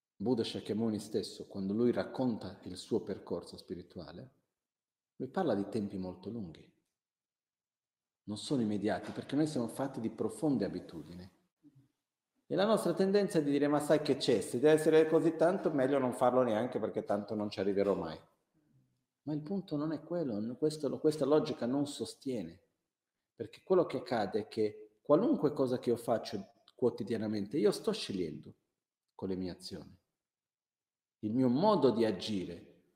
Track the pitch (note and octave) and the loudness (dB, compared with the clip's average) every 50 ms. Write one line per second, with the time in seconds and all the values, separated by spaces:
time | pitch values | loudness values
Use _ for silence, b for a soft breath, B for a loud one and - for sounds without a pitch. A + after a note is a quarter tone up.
0 | _ _ _ - G2 A2+ B2+ A2+ A2 - - G#2 - - A2 G#2 A#2 A2+ G#2+ G2+ | _ _ _ -6 -2 0 0 0 0 -2 -6 -6 -6 -4 -2 -2 0 -2 -2 -4
1 | - - - A2 F2+ - - - - - - G2 G2 F#2+ G2+ A2 A#2+ A#2+ A2 G#2 | -6 -4 -4 -4 -4 -4 -8 -12 -14 -12 -8 -6 -4 -2 0 2 2 2 2 2
2 | F#2 - - - C3 B2+ A2 G2 - F#2+ F#2 - - - F2+ - - - A#2+ G#2+ | -2 -4 -4 -4 -2 -2 -2 -4 -6 -10 -14 -14 -12 -12 -12 -12 -4 -2 -2 -2
3 | - - G2 - - - F#2+ F2 - - - F2+ - - F#2 - - - - G3 | -2 -4 -6 -8 -8 -6 -8 -6 -8 -10 -14 -16 -14 -12 -12 -12 -12 -14 -16 -16
4 | E3 D3 D3 C3 B2+ C3 _ _ _ _ _ _ _ _ _ _ _ _ _ _ | -16 -14 -16 -16 -18 -18 _ _ _ _ _ _ _ _ _ _ _ _ _ _
5 | _ _ _ - C3+ B2+ - F#3+ F#3+ D3+ A2 G2 G2+ - - A2+ G2+ G2 G2+ F#2+ | _ _ _ -12 -12 -6 -4 -2 0 0 0 0 0 -2 -4 -4 -4 -4 -6 -6
6 | F#2 F#2 F2+ - - G2+ A2+ A#2 G2+ E2+ D#2 - - - _ _ _ _ _ _ | -8 -8 -10 -10 -10 -10 -8 -8 -10 -10 -14 -16 -20 -20 _ _ _ _ _ _
7 | _ _ _ _ _ _ _ _ _ _ _ _ _ _ _ _ _ _ _ _ | _ _ _ _ _ _ _ _ _ _ _ _ _ _ _ _ _ _ _ _
8 | _ _ _ _ _ - G#2 G#2 - - D#3 C3 A#2 G#2+ G#2 G#2 F#2 G#2+ F#2+ F2 | _ _ _ _ _ -10 -10 -10 -4 -2 -2 0 0 0 -2 -2 0 -2 -2 -2
9 | - - G2 - A#2 - - C#3 D#3+ D3+ D#3 C3+ A#2+ A2+ - - C3+ C#3 - B2 | -4 -8 -10 -10 -8 -4 -2 0 0 0 -2 -2 -4 -4 -4 -6 -6 -6 -6 -6
10 | A2+ A2 - - A#2+ G#2+ - - - D#3 C#3 A2+ G2+ G#2+ - - - - - E2 | -6 -6 -4 -4 -4 -6 -4 -2 -2 0 0 0 0 -2 -4 -6 -10 -12 -14 -14
11 | D2+ D#2 F2 F2+ F#2 F#2 - _ _ _ _ _ _ D3 - - _ _ _ _ | -14 -14 -16 -16 -16 -18 -20 _ _ _ _ _ _ -20 -20 -20 _ _ _ _
12 | _ _ _ _ _ _ _ _ _ - - D#3+ F#3+ G#3+ A3 G3 G#3+ F3 E3 - | _ _ _ _ _ _ _ _ _ -4 0 2 2 4 4 2 2 2 2 2
13 | F#3+ F#3+ G3 G3+ G3+ F3+ - E3+ D3 C#3+ C#3+ C#3+ C#3+ C#3+ D3 C#3+ D3 - D#3+ D3 | 2 4 4 4 2 2 2 2 2 2 2 2 4 4 4 2 4 4 4 4
14 | D3+ - C3+ C3+ - - B2+ G2+ - - - B2 B2 D3+ D#3 D3+ D#3 E3 D#3 D#3 | 4 2 0 2 2 2 2 2 2 0 0 4 6 6 6 6 6 6 6 6
15 | D#3+ D#3 D#3+ D#3+ D3+ E3+ D#3+ - D#3+ E3+ F#3+ F#3+ F#3+ F3+ D#3 C#3+ B2+ C3 C#3+ C#3 | 6 6 6 4 4 2 2 4 4 4 4 2 0 0 2 2 2 2 2 2
16 | C3 B2+ A#2+ - C3 B2 A#2+ B2+ B2+ A#2+ A2 G#2+ A#2 B2 - A#2 G#2+ G#2 - A2 | 2 0 2 2 4 4 6 6 4 4 2 0 0 0 -2 -2 -4 -2 -2 -4
17 | G#2 - G#2 G#2 G#2 - A2+ G#2+ G#2 G#2 G2+ - G2 G2 G2 G2 G2 G2+ F#2+ F2+ | -2 -2 -2 -2 -2 -2 -4 -4 -4 -2 -2 -2 0 0 2 2 2 2 2 0
18 | F2 D#2+ D#2+ D#2+ - _ _ _ _ _ _ _ _ _ _ _ _ _ _ _ | -2 -6 -8 -12 -14 _ _ _ _ _ _ _ _ _ _ _ _ _ _ _
19 | _ _ _ _ _ D3 D#3 D3+ D3+ D#3 G3 G3 F#3 - D#3 D3 D3 D#3 D#3 D3 | _ _ _ _ _ -6 -4 -4 -4 -4 -4 -6 -4 -4 -4 -2 -2 -2 -4 -4
20 | - - E3+ F3 E3 C3+ A2 G2+ G#2+ A2+ B2 - D3+ D#3 D3+ D#3 D3 C3 C3 C3 | -6 -6 -4 -2 -2 -2 -2 -2 -4 -4 -2 0 0 0 0 0 -2 -4 -2 0
21 | - D#3 D3+ D3+ C#3+ C3 D3+ D#3 C3 A#2 B2 - - A#2 B2+ C#3+ D3 C#3+ - - | 2 2 2 2 2 4 4 4 4 2 -2 -4 -2 -2 0 0 -2 -2 -4 -6
22 | A2+ - - - - C3+ B2+ A#2 F2+ E2 E2+ - _ _ _ _ _ _ _ _ | -8 -8 -10 -8 -8 -6 -6 -4 -6 -8 -12 -18 _ _ _ _ _ _ _ _
23 | _ _ _ _ _ _ _ - - - - - _ - F#3+ F#3 D#3+ - - C3 | _ _ _ _ _ _ _ -12 -12 -12 -14 -12 _ 2 2 2 2 2 -2 -6
24 | - - C3 A#2 G#2 F#2+ - G#2+ G#2 - - A2+ G#2+ G#2 G#2 - - - _ _ | -4 -2 -2 -2 0 0 -2 -4 -4 -4 -2 -2 -2 -2 -2 -6 -16 -20 _ _
25 | _ - C#3+ D#3+ A3 D4+ D4 - - D3 - - C3+ B2+ B2 A#2+ - B2 A#2 A2+ | _ 4 4 4 6 4 2 2 2 0 0 0 0 0 0 -2 0 0 -2 0
26 | - - A#2+ A2 - - - G2+ F#2+ - _ _ _ _ _ - - A#2+ - - | 0 0 -2 -2 -2 -4 -8 -8 -8 -12 _ _ _ _ _ 0 0 0 0 0
27 | - G2+ A2+ G#2+ A2 G#2+ G#2+ G#2+ G2 G2+ - D3 G3 G#3 - - - - - - | -4 -4 -4 -4 -2 -2 -2 -4 -4 -4 0 2 2 2 2 0 -2 -4 -4 -4
28 | - - - F#2 F2+ D#2+ D2+ D#2 - - - _ _ _ _ _ _ _ _ _ | -4 -4 -4 -4 -4 -4 -6 -8 -12 -16 -20 _ _ _ _ _ _ _ _ _
29 | _ _ _ - - F#2+ F#2+ F2+ F#2 F2+ E2+ - - - G2 E2+ - - - _ | _ _ _ -8 -6 -4 -4 -4 -4 -6 -8 -10 -12 -12 -12 -12 -14 -16 -20 _
30 | _ _ _ _ _ _ _ _ _ _ _ _ _ _ _ _ _ _ _ _ | _ _ _ _ _ _ _ _ _ _ _ _ _ _ _ _ _ _ _ _
31 | _ _ _ _ - G#2+ A2 B2+ C3 B2+ A#2+ C3+ F3+ A3 G#3 E3+ C3+ C3 A2 A2+ | _ _ _ _ -6 -2 0 2 4 4 4 4 4 4 6 6 6 4 6 4
32 | A2+ A2 G2+ F2 - - G#2 F#2+ F2 - E2+ F2 - - - _ _ _ _ | 2 2 0 -2 -4 -4 -4 -4 -4 -6 -8 -12 -16 -20 -20 _ _ _ _